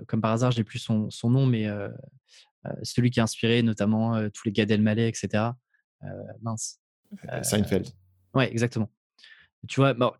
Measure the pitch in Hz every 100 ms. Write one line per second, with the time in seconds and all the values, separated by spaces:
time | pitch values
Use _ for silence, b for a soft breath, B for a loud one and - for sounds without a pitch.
0 | - 110 110 113 127 117 107 123 - 110
1 | 104 - 120 131 135 113 107 104 101 110
2 | - - b b b _ - - - -
3 | 123 123 113 - 113 117 113 104 101 110
4 | 113 113 104 - 113 101 104 107 107 107
5 | 113 - 98 104 113 123 _ _ _ _
6 | 98 95 104 107 113 110 - - _ _
7 | _ 202 - - - 107 98 95 - -
8 | _ _ _ 131 120 113 120 113 104 _
9 | _ b b b b _ - - 135 117
10 | 120